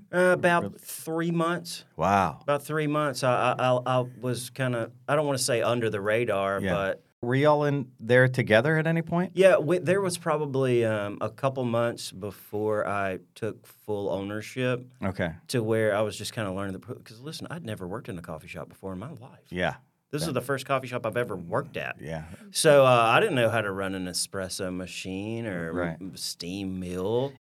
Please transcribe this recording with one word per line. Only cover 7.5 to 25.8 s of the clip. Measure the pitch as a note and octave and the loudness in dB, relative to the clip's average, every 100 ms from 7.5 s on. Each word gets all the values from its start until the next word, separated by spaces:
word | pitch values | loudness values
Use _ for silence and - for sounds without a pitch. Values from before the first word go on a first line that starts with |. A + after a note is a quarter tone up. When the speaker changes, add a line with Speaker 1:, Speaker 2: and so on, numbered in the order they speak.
| D3 | 4
Speaker 2:
in | D3 C#3+ B2 - | 2 0 -4 -6
there | A2+ B2 B2+ | 4 6 6
together | B2+ G2+ G#2+ C#3 D#3+ | 4 4 6 6 2
at | D#3+ | 2
any | E3 | 0
point? | E3 E3+ F3+ F3 | 0 -2 0 6
Speaker 1:
Yeah, | F#3+ - | 6 6
we, | D3 F3+ | 4 0
there | D3+ F#3+ | 2 2
was | F#3+ F3 | 0 -2
probably, | E3+ D3+ D3 C3 C3 B2+ A2 | -2 0 0 0 4 4 4
um, | G#2+ G2+ G2+ | 2 -2 -4
a | A2 | -6
couple | - C3+ C3 | -2 -4 0
months | A#2+ A#2 A#2+ - - | 0 0 0 -2 -10
before | F#2+ G2+ F#2 - G#2 G#2+ G#2 - | -10 -10 -10 -8 -4 0 0 0
I | G2+ G2 F#2 - - | -2 -2 -4 -10 -10
took | A2 A#2 - | -8 -8 -16
full | - - G2+ G2+ | -16 -6 -4 -2
ownership | F#2+ G2 G#2+ A2 C3 B2+ B2 B2+ - | -2 -4 -6 -8 -4 -2 -2 -6 -8
Speaker 2:
Okay. | G2 F2+ F2 D#2+ - | -6 -2 -4 -4 -6
Speaker 1:
to | B2+ | -2
where | A2 A2 G#2+ G2+ | 0 2 2 2
I | |
was | G#2+ G2 | -2 -4
just | G#2 | -10
kinda | - G2+ | -8 -6
learning | F#2 G2 | -4 -6
the | F#2+ | -8
pro-, | G#2+ - | -10 -16
'cause | - A2 | -16 -18
listen, | C#3 - - | -14 -12 -12
I'd | E3+ A#2 | -12 -10
never | G2+ F2+ | -10 -8
worked | G#2+ - | -10 -10
in | F2 | -12
a | |
coffee | E2+ D#2 E2+ | -10 -12 -12
shop | F2 C#2 | -12 -14
before | - F#2+ | -12 -12
in | F#2 | -10
my | F2 | -12
life. | E2 - - - | -14 -18 -20 -10
Speaker 2:
Yeah. | F2 E2+ - _ _ _ | -2 -2 -2 _ _ _
Speaker 1:
This | D3+ | -8
is | E3 | -4
Speaker 2:
Yeah. | |
Speaker 1:
the | B2 | -4
first | B2+ C3+ - | -2 -4 -2
coffee | C3+ B2+ | -4 -4
shop | B2 A#2 | -6 -4
I've | A#2 | -2
ever | A2+ F#2+ | -2 -4
worked | E2+ A2+ C#3 F2+ | -6 -4 -4 -6
at. | C2 - | -8 -8
Speaker 2:
Yeah. | C#2+ D#2+ E2 G2 G3+ | -8 -8 -10 -16 -10
Speaker 1:
So, | - D#3+ C#3+ | 0 6 8
uh, | C3 | 8
I | B2 A2+ C3 | 8 6 4
didn't | G#3+ C3+ | 4 2
know | A2+ | 2
how | A2+ | 2
to | G2+ | -2
run | F#2+ F#2+ | -2 -4
an | F#2+ F2+ | -4 -4
espresso | E2+ - G2 F#2 - F#2 F2+ | -6 -6 -6 -8 -6 -6 -6
machine | F2+ - F#2+ F#2 G#2 A2+ A#2 | -8 -10 -8 -6 -6 -6 -6
or | F2+ E2 | -6 -4
Speaker 2:
Right. | E2 | -4